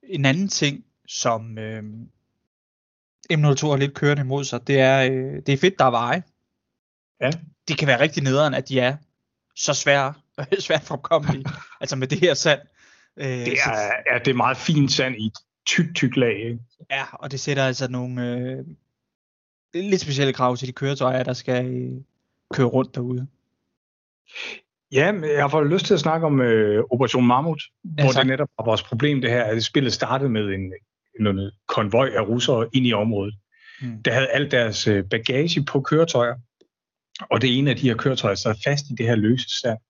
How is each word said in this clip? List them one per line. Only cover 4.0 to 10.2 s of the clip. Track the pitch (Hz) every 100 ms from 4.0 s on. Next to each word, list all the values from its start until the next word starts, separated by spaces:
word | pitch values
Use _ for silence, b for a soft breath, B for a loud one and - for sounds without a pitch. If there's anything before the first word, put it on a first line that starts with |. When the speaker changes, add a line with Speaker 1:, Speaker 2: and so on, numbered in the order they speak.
| 143 143
Speaker 1:
imod | 131 139
sig, | 135 120 117
det | 135
er, | 131 135 131
øh, | 131 131 147 -
det |
er | 139
fedt, | 185 190
der | 131
er |
veje. | 120 120 156 - _ _ _ _ _ _ _ _ _
Speaker 2:
Ja. | 127 165 - _ -
Speaker 1:
Det | 143
kan | 147
være | 123
rigtig | 151 156
nederen, | 139 131 151
at | 131 135
de | 131
er | 123 143 _ _ _ _ _ -
så | -
svære, | 143 - 139 135 156